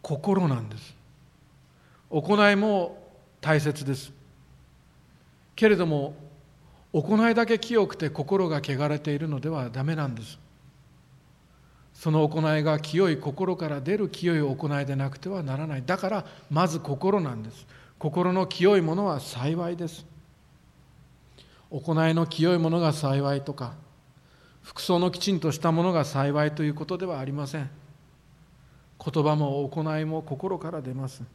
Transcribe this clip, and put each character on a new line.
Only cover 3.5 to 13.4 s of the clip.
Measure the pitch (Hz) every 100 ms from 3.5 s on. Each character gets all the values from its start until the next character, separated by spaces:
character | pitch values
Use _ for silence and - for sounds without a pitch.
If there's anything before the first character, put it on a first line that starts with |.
| 156
切 | 151 147
で | 135
す。 | 127 - - - - - - - _ _ _ _ _ _ _ _
け | - 214
れ | 196
ど | 170
も、 | 147 139 - - - - - - - -
行 | 165 143 214 233
い |
だ | 226
け | 226 226
清 | 226 233 196
く |
て | - 151
心 | 143 139 196 180
が | 151
汚 | 147 135 147
れ | 147
て | 151
い | 143
る | 156
の | 143
で | 143
は | 160 123
ダ | 123
メ | 139 160
な | 143
ん |
で | 113
す。 | 107 - - - - - - - _ - _ _ _ _ - - -
そ | - 160
の | 156 151
行 | 160 156 156
い |
が | 151 151
清 | 151 160 190
い | 147
心 | 151 143